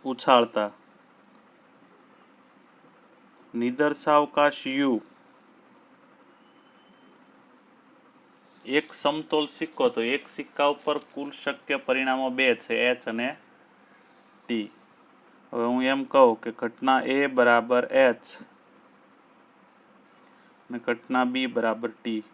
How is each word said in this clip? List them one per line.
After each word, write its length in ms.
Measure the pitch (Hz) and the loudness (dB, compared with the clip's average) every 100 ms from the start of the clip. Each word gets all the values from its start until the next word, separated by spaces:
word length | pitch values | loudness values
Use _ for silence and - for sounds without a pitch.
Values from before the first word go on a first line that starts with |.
ઉછાળતા 640 | 135 127 - 127 117 - 104 - _ _ _ _ _ - _ _ _ _ _ _ _ _ _ _ _ _ _ _ - _ _ _ _ _ - | -8 -4 4 4 4 -2 -4 -8 _ _ _ _ _ -20 _ _ _ _ _ _ _ _ _ _ _ _ _ _ -20 _ _ _ _ _ -12
નિદર્શાવકાશ 1120 | 117 120 127 147 143 - 147 147 - 147 143 135 | -4 -4 -2 -2 -2 2 2 2 0 0 0 -8
યુ, 360 | 135 143 110 - _ _ _ _ _ _ - _ _ _ _ _ _ _ _ _ _ _ _ - - - - _ - _ _ _ - _ _ _ _ _ - | -2 0 -2 -6 _ _ _ _ _ _ -20 _ _ _ _ _ _ _ _ _ _ _ _ -20 -20 -20 -20 _ -20 _ _ _ -20 _ _ _ _ _ -20
એક 280 | 113 143 151 | -2 -2 -2
સમતોલ 520 | - 147 156 151 151 147 | -2 -2 -2 -2 -2 -2
સિક્કો, 420 | - 165 - 127 | -8 -10 0 0
તો 120 | 120 | 0
એક 280 | 117 143 - | -2 -4 -6
સિક્કા 380 | - 143 - 143 | -14 -12 0 0
ઉપર 320 | 143 - 147 | 0 -4 -4
કુલ 320 | - - 143 | -6 -12 -12
શક્ય 480 | 143 143 139 - 139 | -8 -8 -8 -6 -6
પરિણામો 520 | - 131 131 131 131 | -2 -2 0 -2 -2
બે 240 | 127 131 | 0 0
છે, 200 | 117 - 113 123 | 0 -2 -2 0
એચ 180 | 123 - | -2 -4
અને 200 | 113 127 147 - _ _ _ _ _ _ _ _ _ - | -6 -6 -8 -20 _ _ _ _ _ _ _ _ _ -6
ટી. 220 | 117 101 - _ _ _ _ _ _ _ | -6 -6 -14 _ _ _ _ _ _ _
હવે 120 | 120 | -4
હું 180 | 117 123 | -2 0
એમ 220 | 127 135 | 0 -2
કહું 320 | 131 139 127 110 | 2 6 6 6
કે 140 | 117 | -6
ઘટના 500 | 110 117 - 131 131 | -8 -8 -2 0 2
એ 260 | - 135 143 | 2 0 0
બરાબર 580 | 127 120 117 117 123 | 4 4 4 4 0
એચ 400 | 123 135 131 117 - - - _ _ _ _ _ _ _ _ _ _ _ _ _ _ _ _ _ _ _ _ _ _ | 2 4 4 2 -8 -14 -20 _ _ _ _ _ _ _ _ _ _ _ _ _ _ _ _ _ _ _ _ _ _
અને 80 | 123 | -10
ઘટના 460 | 123 117 - 127 | -6 -6 -2 -2
બી 220 | 127 127 131 | 0 -2 -4
બરાબર 440 | 120 113 110 117 | -2 -2 -4 -8
ટી. 320 | - 120 110 - | -10 -8 -8 -8